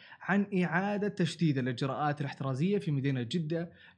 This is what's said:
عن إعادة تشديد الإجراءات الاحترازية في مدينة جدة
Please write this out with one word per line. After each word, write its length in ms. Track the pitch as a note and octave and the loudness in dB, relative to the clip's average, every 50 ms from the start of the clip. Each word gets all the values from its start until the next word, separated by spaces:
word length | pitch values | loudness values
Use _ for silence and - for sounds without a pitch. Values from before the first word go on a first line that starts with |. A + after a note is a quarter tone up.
| - - - - | -20 -20 -20 -8
عن 260 | - - F#3+ G3+ G3 G3 G3+ F3+ | -2 2 2 2 2 2 2 2
إعادة 460 | F3+ D#3 D#3 F3+ G3 G#3 G#3 G3+ G#3 G3+ | 2 2 2 0 0 0 0 0 -2 -2
تشديد 500 | G3+ - F3 C#3+ - - F3 D#3 C3+ C3+ | 0 0 0 0 2 2 2 2 4 2
الإجراءات 600 | B2 B2+ B2 A#2 C#3+ C3 B2+ A#2 D3+ D3 D3 D3 | 0 0 -2 -2 -2 -2 -2 0 0 0 0 -2
الاحترازية 580 | C#3+ C3+ - - C3+ C3+ C3 B2+ E3 G3 G#3 G3 | -4 -6 -6 -4 -4 -2 0 0 2 2 2 0
في 120 | - E3 | 0 0
مدينة 320 | C#3+ C3 B2+ C#3 C3+ B2+ | 0 0 0 0 0 0
جدة 480 | A#2+ A#2 E3+ F3+ D#3 D3+ E3+ E3 F3 F3 - - - - - | -2 -2 -2 -2 -2 -2 -2 -4 -4 -6 -10 -18 -20 -20 -12